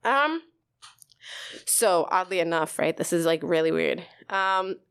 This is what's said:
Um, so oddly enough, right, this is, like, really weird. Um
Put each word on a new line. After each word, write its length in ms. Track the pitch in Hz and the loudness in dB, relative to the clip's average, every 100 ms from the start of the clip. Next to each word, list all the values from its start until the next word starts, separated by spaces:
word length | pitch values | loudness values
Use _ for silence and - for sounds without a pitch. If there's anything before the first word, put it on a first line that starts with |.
Um, 380 | - 226 294 330 - _ _ _ - _ - _ - - - - | 0 2 2 -2 -8 _ _ _ -20 _ -20 _ -20 -16 -16 -14
so 420 | - - 220 175 156 | -4 2 4 4 2
oddly 300 | 185 185 190 | 0 0 -2
enough, 400 | 165 165 156 - | 0 0 -2 0
right, 160 | 156 | -2
this 180 | 160 165 | -2 -2
is, 120 | 175 | 0
like, 160 | 165 165 | 2 0
really 280 | 160 165 160 | 0 0 2
weird. 320 | 82 151 - 175 - - | 0 0 -2 -8 -20 -6
Um 480 | 196 190 190 190 190 _ | -2 0 0 -2 -8 _